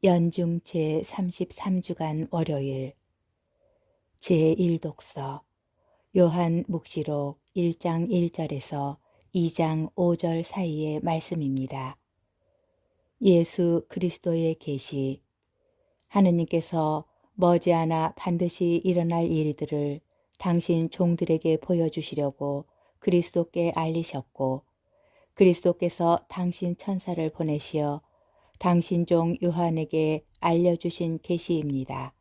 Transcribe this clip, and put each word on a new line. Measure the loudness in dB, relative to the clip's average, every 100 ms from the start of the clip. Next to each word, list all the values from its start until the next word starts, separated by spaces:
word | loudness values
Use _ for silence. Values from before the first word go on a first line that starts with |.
연중 | 6 4 4 0 -2 -2
제삼십삼 | -4 -4 0 -2 -4 -4 -6 -4 -8 -6 -2 -2
주간 | -2 -6 -4 -4 -4
월요일. | -2 -2 -2 -2 -4 -8 -12 _ _ _ _ _ _ _ _ _ _ _ _
제일 | 0 4 4 4 2 0
독서. | -4 -12 -14 -10 -10 -10 _ _ _ _ _ _ _ 2
요한 | 4 4 0 0 -2
묵시록 | -6 -6 -8 -4 -4 -4 -8 _
일 | -2 -2 -2
장 | -2 -2 0
일 | 0 0
절에서 | -2 -6 -6 -6 -6 -6 -6 _ _ _
이 | -2 -2
장 | 0 0 0 -4
오 | 0 0 2
절 | 0 -2
사이의 | -4 -4 -4 -2 -4 -2
말씀입니다. | -2 -4 -4 -4 -2 -2 -4 -8 -12 -14 _ _ _ _ _ _ _ _ _ _ _ _
예수 | 6 6 4 0 2 2 -2
그리스도의 | -4 -4 -4 -4 0 0 -2
계시. | -6 -8 -6 -4 -4 -6 _ _ _ _ _ _ _ _ _
하느님께서 | 4 4 4 2 -2 -2 -2 0 -2 -6 _ _
머지않아 | 0 4 4 4 2 2 0 -2 -2
반드시 | -4 0 -2 0 0 2
일어날 | 2 0 2 0 0
일들을 | 0 0 -2 -4 -4 -4 -6 _ _ _ _
당신 | 0 0 2 0 0
종들에게 | 0 0 2 0 0 2 0
보여주시려고 | 2 0 0 -2 -6 -4 -4 -4 -6 -6 -8 _ _ _
그리스도께 | 2 2 2 -2 -2 0 -2 0
알리셨고, | -2 -2 -4 -8 -12 -4 -2 -2 _ _ _ _ _ _ _
그리스도께서 | 4 6 6 2 0 -2 0 2 2 _
당신 | -4 -4 -2 -4 -6
천사를 | -4 -6 -4 -4 -4
보내시어 | -2 -2 -2 -4 -2 -2 -4 _ _ _ _ _ _
당신 | 2 2 2 0 2
종 | 2 2 0
요한에게 | 0 0 0 0 -2 0 0 0 _ _
알려주신 | 0 4 4 2 -2 -4 -4 -4
계시입니다. | -4 -4 0 -2 -2 -4 -6 -8 -10 _